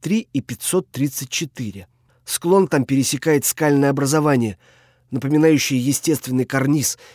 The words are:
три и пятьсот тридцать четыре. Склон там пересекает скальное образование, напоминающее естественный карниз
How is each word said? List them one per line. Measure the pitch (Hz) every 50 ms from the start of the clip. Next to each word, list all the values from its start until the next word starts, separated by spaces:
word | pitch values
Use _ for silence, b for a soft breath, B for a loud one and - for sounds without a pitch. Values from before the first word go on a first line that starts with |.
три | - 156 202 226 214 - -
и | 143
пятьсот | - - 120 - - - - 185 - -
тридцать | - 127 139 147 - - 135 127
четыре. | - - 170 139 - - 123 104 98 98 92 - _ _ _ _ _ _ _
Склон | - - - - 170 185 196 190 -
там | 175 135 -
пересекает | - 135 135 127 - - 131 - 160 151 143 -
скальное | - - - 156 151 143 139 139 139
образование, | 139 131 139 131 151 156 147 151 143 123 117 107 95 - b b b b b b b b b b
напоминающее | 131 127 117 139 151 151 156 160 156 135 - - 143 127
естественный | 123 139 135 - - 170 151 - - 131 127 127 127
карниз | - - 135 127 139 147 151 123 - - - B B B